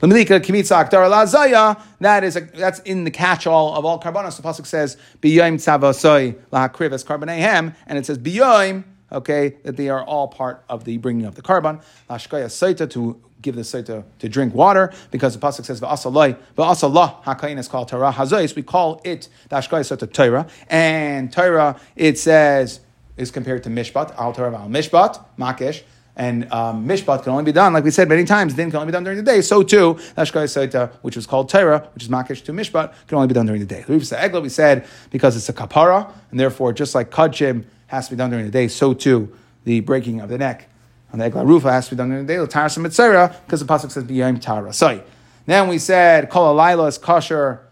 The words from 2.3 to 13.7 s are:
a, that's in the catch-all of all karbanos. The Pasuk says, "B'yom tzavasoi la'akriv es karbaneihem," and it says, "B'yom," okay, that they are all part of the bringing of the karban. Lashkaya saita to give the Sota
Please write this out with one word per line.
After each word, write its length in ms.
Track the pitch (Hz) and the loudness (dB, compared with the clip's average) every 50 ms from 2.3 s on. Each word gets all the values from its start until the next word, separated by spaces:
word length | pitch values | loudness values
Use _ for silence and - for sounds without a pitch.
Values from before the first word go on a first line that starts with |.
| 165 | -6
a, 60 | 175 | -6
that's 400 | 165 160 _ 160 185 185 185 185 | -10 -10 _ -4 -4 -4 -4 -4
in 240 | - 196 190 185 175 | -10 -8 -6 -4 -4
the 60 | 160 | -6
catch-all 680 | - - 165 180 185 156 - 175 165 160 156 151 151 | -6 -2 -2 -2 -2 -2 0 0 2 2 2 2 -2
of 80 | 151 147 | -4 -2
all 160 | 160 170 170 | -2 -4 -4
karbanos. 360 | 175 175 170 202 202 185 - | -6 -8 -6 -6 -8 -8 -12
The 60 | - 135 | -12 -10
Pasuk 240 | 160 156 - 156 | -10 -10 -10 -12
says, 300 | - - 160 151 139 131 _ _ _ _ _ | -8 -6 -4 -4 -4 -6 _ _ _ _ _
"B'yom 360 | - 151 156 160 170 165 165 | 0 2 4 4 4 4 2
tzavasoi 800 | 151 - - 151 143 - - 135 - - 160 151 143 135 123 110 - - _ - | -2 0 0 0 4 4 2 2 4 4 4 4 4 2 0 -6 -10 -14 _ -2
la'akriv 400 | 131 131 127 - - 165 156 135 | -2 -2 -2 -2 -4 -6 -4 -4
es 120 | 131 - | -6 -8
karbaneihem," 680 | - 151 147 147 156 170 165 165 214 220 175 160 165 160 _ _ | -8 -8 -8 -6 -8 -6 -2 0 0 2 0 0 -2 -8 _ _
and 120 | _ 151 143 | _ -8 -8
it 80 | 135 | -6
says, 120 | - 147 131 | -6 -8 -6
"B'yom," 640 | 120 151 175 214 262 262 240 214 196 190 190 190 190 _ _ _ _ _ - | -6 -6 0 2 4 6 6 4 4 2 -4 -8 -12 _ _ _ _ _ -12
okay, 440 | 139 123 - 147 147 143 143 139 _ _ | -12 -6 -4 -2 -2 -2 -2 -4 _ _
that 140 | 147 135 | -12 -8
they 140 | 135 143 139 | -6 -4 -4
are 120 | 135 135 131 | -4 -6 -6
all 240 | - 151 147 139 | -6 -6 -6 -6
part 380 | 135 - _ 135 127 123 - _ _ | -6 -8 _ -10 -10 -10 -12 _ _
of 160 | 123 117 113 | -12 -12 -10
the 120 | 117 117 | -10 -10
bringing 300 | 117 113 127 120 117 113 | -6 -6 -6 -4 -4 -6
of 80 | 107 90 | -8 -12
the 80 | - - | -16 -4
karban. 400 | - 190 185 151 156 156 160 _ _ _ _ _ _ | 0 0 0 0 -2 -6 -6 _ _ _ _ _ _
Lashkaya 360 | 123 117 - - - 147 131 | -14 -14 -12 -10 -8 -8 -8
saita 440 | 113 - - - 190 185 175 165 127 | -8 -6 -2 -2 -2 0 -2 -4 -8
to 300 | - 123 120 117 120 _ _ _ _ _ - | -6 -6 -6 -6 -8 _ _ _ _ _ -10
give 120 | 139 123 | -10 -10
the 80 | 117 113 | -10 -12
Sota 420 | - | -10